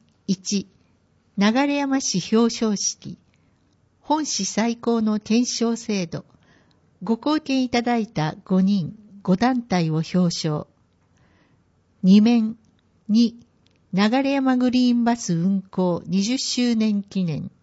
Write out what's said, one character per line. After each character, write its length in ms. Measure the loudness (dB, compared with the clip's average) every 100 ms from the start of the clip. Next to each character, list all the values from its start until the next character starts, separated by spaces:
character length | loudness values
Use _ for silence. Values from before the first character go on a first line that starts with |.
| _ _ -6
一、 400 | -6 -4 -6 -6 _ _ _ _ _ _ -2
流 300 | 0 2 0
山 260 | -2 -2 -2
市 220 | -2 -4 0
表 200 | 2 2
彰 200 | 0 -2 -2
式、 420 | -4 -8 -12 -18 _ _ _ _ _ _ _ _
本 240 | -4 -2
市 220 | -2 -6 -6
最 320 | -2 -2 -2
高 240 | -2 0
の 180 | 0 -2
顕 220 | 0 0
彰 340 | 0 -2 -2 -2
制 300 | -4 -6 -6
度、 180 | -10 -14 _ _ _ _ _ _ _
ご 140 | -4 -2
貢 240 | 0 -2
献 220 | 0 -2
い 40 | 0
た 140 | 0
だ 160 | 0 -2
い 80 | -2
た 300 | -4 -4 -4
五 180 | -2 0
人、 340 | 2 0 -2 -8 -20 -8
五 140 | -2 0
団 260 | 2 0
体 280 | -2 -2 0
を 60 | -2
表 220 | 0 0
彰。 480 | 0 0 -4 -4 -8 _ _ _ _ _ _ _ _ _ _ _ _ _
二 200 | 6 6
面、 340 | 6 4 0 -6 _ _ _ _ -2
二、 300 | 2 2 0 -18 _ _ _ _
流 300 | 0 2 2
山 340 | 2 0 2 2
グ 140 | 2
リ 200 | 2 2
ー 60 | 2
ン 80 |
バ 100 | 2
ス 200 | 0 -2
運 260 | 0 0 0
行 420 | -2 -2 0 -2 -2
二 160 | -2
十 160 | 0 -2
周 360 | -4 -2 0
年 280 | 2 0 0
記 220 | -4 -4
念、 260 | -4 -4 -8 -14